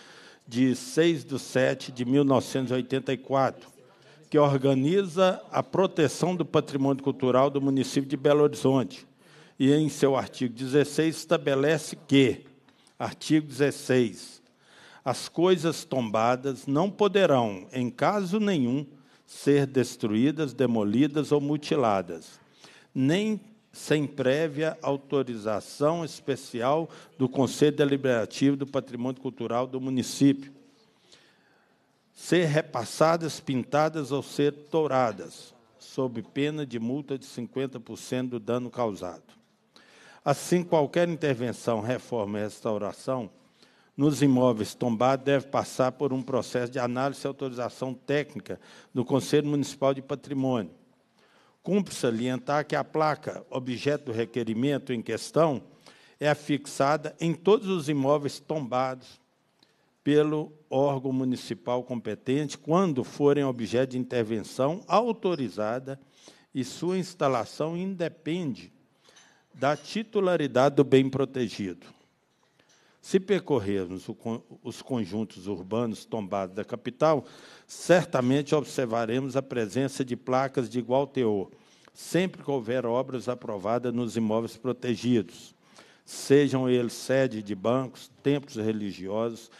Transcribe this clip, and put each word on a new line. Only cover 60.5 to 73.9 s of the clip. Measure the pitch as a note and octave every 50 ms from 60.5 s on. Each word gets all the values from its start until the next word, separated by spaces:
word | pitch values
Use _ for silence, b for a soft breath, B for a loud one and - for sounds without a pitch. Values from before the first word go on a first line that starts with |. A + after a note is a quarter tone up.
| - - _ -
órgão | C3+ C3 C#3 C#3+ C#3 C3+ B2 C3+
municipal | C3 C3 C3 B2+ B2 A2+ - - A#2 F#2+ - A#2+ B2 B2+
competente | B2 - B2+ A#2 G#2 G#2+ G#2 - - - C3 D3 D3+ C#3 - -
quando | - D3 D#3+ F#3 G3 F3+ C#3+ B2
forem | G#2+ - - - D3 C#3+ C#3+ D3 C#3
objeto | C3+ B2+ A#2+ A2+ F#2+ A2+ B2 C3+ C3
de | B2+ B2+
intervenção | B2 - B2+ B2 A2+ G#2 A#2 G#2+ F#2+ - - - B2+ C#3 E3+ G3+ -
autorizada | - E3+ G3+ A#3+ A#3+ G#3+ - - F#3+ F3 D3 C3 G#2 F2 G2+ G#2+ G#2+ A#2 C3 C3+ C3 C#3 C#3 B B B B B B B B B B B
e | C3
sua | B2 B2+ - - E3 F3 F#3 F#3+
instalação | E3+ - - - D#3 C#3 C3 A#2 G#2 - - - D3 D#3+ E3+
independe | F3 F#3 F#3+ G3 E3+ E3+ D#3 - _ - D3+ D#3+ F#3 F3 C#3+ A2+ - F2+ - _ _ _ _ _ b b b b b b b b b b b _
da | - C3 C#3 D3+
titularidade | D3 - - - G#3 A3+ - - G#3 F#3+ F#3 F3+ D#3+ D3+ C3+ A2+ B2 C3 D3 C#3+
do | C#3+ C#3+
bem | B2 C3+ C3+ C3+ C3+
protegido. | C3+ C3+ C3+ C3 - B2+ B2 G#2 - - G#2 F#2 F2 - - - - _ _ _ _ _ _ _ _ _ b b b b b b b b b b b b
Se | b - - F#3+
percorrermos | F#3 G#3 G3+ F3 - - D3 A#2+ G2 G2 G2+ G2 F#2 F2